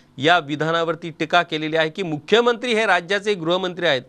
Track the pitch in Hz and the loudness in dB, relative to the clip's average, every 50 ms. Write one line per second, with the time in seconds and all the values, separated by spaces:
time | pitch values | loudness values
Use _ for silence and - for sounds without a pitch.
0 | _ _ _ - 131 156 175 175 151 139 151 139 151 160 165 170 165 160 160 156 | _ _ _ -2 2 4 4 4 2 -2 -4 -4 -2 0 0 0 0 -2 -4 -6
1 | - 165 147 - 160 156 - 175 170 - 160 151 156 156 156 160 160 160 156 - | -8 -14 -6 -6 -4 2 2 2 2 0 -4 -6 -4 -2 0 0 0 0 -2 -6
2 | 190 165 156 147 - - 208 233 240 240 240 - 254 247 226 214 226 208 180 180 | -6 -6 -6 -6 0 2 2 4 4 2 0 0 -2 -2 0 0 2 2 2 2
3 | 175 165 202 202 190 214 208 180 160 165 175 185 185 180 170 175 175 160 143 127 | 2 -2 -4 -2 -2 -2 -4 -2 0 0 0 0 0 -4 -6 -2 0 0 0 0
4 | 123 | -4